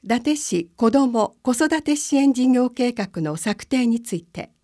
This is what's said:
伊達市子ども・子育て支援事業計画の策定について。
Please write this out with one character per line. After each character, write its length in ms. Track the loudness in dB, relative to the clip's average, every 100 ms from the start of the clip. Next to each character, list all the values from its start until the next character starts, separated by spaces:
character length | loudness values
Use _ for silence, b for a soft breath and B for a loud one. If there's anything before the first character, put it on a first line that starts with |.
伊 40 | -2
達 300 | -2 0 -2
市 340 | -2 -4 -4 _
子 140 | 2
ど 160 | 4 2
も・ 280 | 0 -2 _
子 100 | -4
育 300 | 0 0 0
て 140 | -2 -2
支 200 | 0 2
援 180 | 2
事 140 | 4 2
業 220 | 2 0
計 240 | -2 -4
画 280 | -2 -8 -4
の 140 | -6 -4
策 300 | -4 -4 -2
定 220 | 0 2
に 140 | 0
つ 140 | -4 -8
い 80 |
て。 280 | -8 -16 -16 _